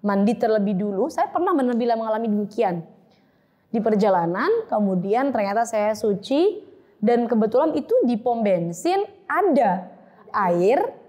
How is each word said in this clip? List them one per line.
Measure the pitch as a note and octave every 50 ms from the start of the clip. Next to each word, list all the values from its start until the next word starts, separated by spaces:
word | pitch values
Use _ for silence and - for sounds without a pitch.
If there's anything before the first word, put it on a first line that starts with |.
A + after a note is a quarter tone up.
Mandi | - G#3 G3+ G3 G3 G#3 A#3+
terlebih | A#3 B3 A3+ A3 G#3+ G3 G3+ G#3
dulu, | F3+ G#3 G#3 G3+ F#3 A3+ D#4+
saya | D#4+ - D#4 D4+
pernah | - F4+ E4+ F#4+ F#4
menabila | D4 C4 B3 B3 A3+ B3 A#3 A#3
mengalami | A3+ A3+ A3 A3 A3 A3+
demikian. | A3+ G#3 G#3 G#3 G3 - - A3+ G3 F3 E3+ E3 - - _ _ _ _ _ _ _ _ _ _ _ _ _ _ _
Di | - A3+
perjalanan, | G3+ A#3 A3 G#3 G3+ G#3+ F#3+ F3+ E3+ E3+ F3 F#3+ B3 F4 A4 A#4 A4+
kemudian | - - A3 G#3 G3 F#3+ F3+ F3 F#3+ G3+ A#3+ C4+ C#4+
ternyata | B3 A3+ G#3 G3 G3+ A3
saya | A#3 A3+ - G#3+ G#3 G#3+ A3
suci, | G#3+ - A3 G3+ F#3+ - - C4+ C#4+ E4+ G#4 - - - - - - _ _ _ _
dan | - A3 A#3+ A#3+ A#3+ A3+
kebetulan | B3+ A3 A3 A3 A3 - D4+ D#4+ D4 D4+
itu | B3 - A4 B4+
di | A4+ A#3+ A#3+ G#3+
pom | A3+ B3+ A#3+ A#3
bensin | A3 G#3 F#3+ E3+ E3+ E3+ F3 E3 - E4+ F#4 G4 G4+ G#4+ - - -
ada | _ C#4+ D#4+ F#4+ G4 D4+ C#4+ B3 G3+ F3+ F#3 F#3 - - - - - _ - - -
air | - G#3+ G3+ F3+ F3 F3 F3 G3 B3 D#4+ G4+ B4+ - - -